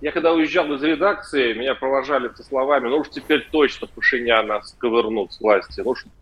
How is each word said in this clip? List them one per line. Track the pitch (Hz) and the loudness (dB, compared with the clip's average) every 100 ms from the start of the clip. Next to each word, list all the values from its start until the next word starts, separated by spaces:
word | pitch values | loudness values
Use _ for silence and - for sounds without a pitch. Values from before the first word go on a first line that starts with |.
я | 147 | -6
когда | 165 165 | 0 2
уезжал | 165 156 175 151 | 2 2 0 -2
из | 139 | -2
редакции, | 151 151 196 - - 143 120 | -2 0 0 -2 -4 -2 0
меня | 110 135 123 | -2 -4 -4
провожали | 135 135 131 139 120 - | -2 -2 0 -2 -2 -10
со | |
словами: | - 135 135 139 120 | -6 -2 2 2 2
"Ну | 151 | -2
уж | 143 | -2
теперь | 139 - 151 - | -10 0 0 0
точно | 156 135 - - | 2 2 0 -14
Пашиняна | - - 127 120 113 107 104 | -2 0 0 2 2 2 -4
сковырнут | - - 120 117 110 113 92 | -8 -6 0 2 0 -2 -6
с | - | -2
власти. | 107 98 - - | 2 2 0 -6
Ну | 104 | -6
уж | 123 - - | -6 -10 0